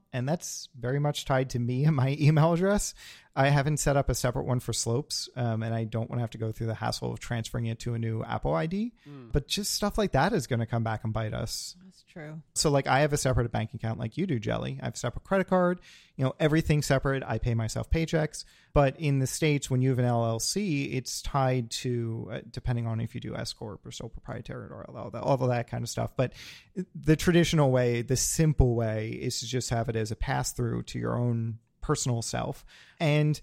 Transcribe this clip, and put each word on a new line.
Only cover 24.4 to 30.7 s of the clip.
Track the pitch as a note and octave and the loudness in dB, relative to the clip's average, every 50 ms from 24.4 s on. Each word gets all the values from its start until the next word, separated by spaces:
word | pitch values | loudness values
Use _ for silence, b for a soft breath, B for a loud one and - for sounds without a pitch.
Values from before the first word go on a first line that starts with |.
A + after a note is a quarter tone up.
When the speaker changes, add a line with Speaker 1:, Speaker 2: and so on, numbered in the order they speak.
| - - C3+ B2+ A2+ - | -12 -12 -12 -14 -12 -14
Speaker 1:
or | - A2 - - - | -14 -16 -16 -14 -14
all | B2 A2 A#2 | -12 -12 -12
that, | - A2+ - | -10 -6 0
all | C#3 C#3+ | 2 2
of | C3 B2+ B2 | 2 2 2
that | B2 A#2+ A#2+ - | 0 0 -2 -4
kind | - A#2 A#2+ | -6 -6 -6
of | A#2 | -6
stuff. | - - A#2 A2+ - | -4 -4 -4 -4 0
But | - C3 A#2+ - B B B B B B B B - F#3 - _ | 0 -2 -2 -2 B B B B B B B B -10 -10 -8 _
the | E3 C#3 D3 D#3 | -6 2 4 4
traditional | D3+ - - F3 E3+ E3+ D3+ - D#3+ D3 C3+ | 4 6 4 6 6 6 6 6 4 4 6
way, | B2+ B2+ B2 B2 A#2+ A#2+ A#2+ | 6 4 4 4 2 0 0
the | A2+ C3 | 0 0
simple | B2 - - - - E3 D#3 D3+ - C3+ B2+ A#2+ | 0 2 0 2 2 4 2 6 6 4 4 4
way, | A#2 A#2 A2 G#2+ A2 A2 A2 | 2 0 -2 -2 -2 -4 -4
is | A#2+ - - C3 A#2+ - | -6 -4 -4 -4 -4 -4
to | - | -6
just | A2+ B2 B2+ A2+ - | -4 -4 -4 -2 -2
have | B2 A#2 A2+ - | -2 -2 -2 0
it | A2+ | -2
as | A2+ A2 G#2 | -2 -2 -2
a | G#2+ | -4
pass-through | - - - C3 C3+ C3 - - - B2 A#2 | -4 -2 -2 -2 -2 -2 -4 -4 -4 -4 -2